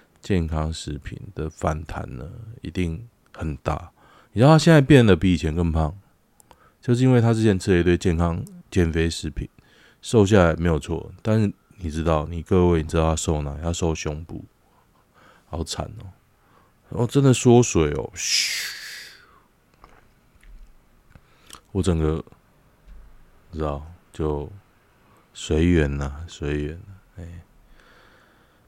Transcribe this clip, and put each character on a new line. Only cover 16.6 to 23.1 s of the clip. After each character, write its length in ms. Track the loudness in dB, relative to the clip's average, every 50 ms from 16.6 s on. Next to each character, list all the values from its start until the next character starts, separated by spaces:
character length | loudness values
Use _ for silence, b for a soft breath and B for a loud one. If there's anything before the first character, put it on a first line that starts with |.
| b b b b _ _
然 100 | -6 -4
后 80 | -4
真 160 | 0 0 2 4
的 100 | 4 4
缩 300 | 4 6 6 6 6 6
水 280 | 4 2 0 0 0 -2
哦， 180 | -4 -8 -8 -10
嘘， 600 | -10 -6 -2 -2 -2 -2 B B B B B B B B B B B B B B B B B B B B B _ _ _ _ _ _ -20 _ -20 _ _ _ _ _ _ _ _ _ _ -20 -20 -20 -20 -20 _ _ _ _ _ _ _ _ _ B B B B B B B B B B _
我 100 | -6 -2
整 160 | 0 0 0
个， 260 | 0 0 0 -2 -4 -8 -14 -20 _ _ _ _ _ _ _ _ _ _ -20 -20 -20 -20 -20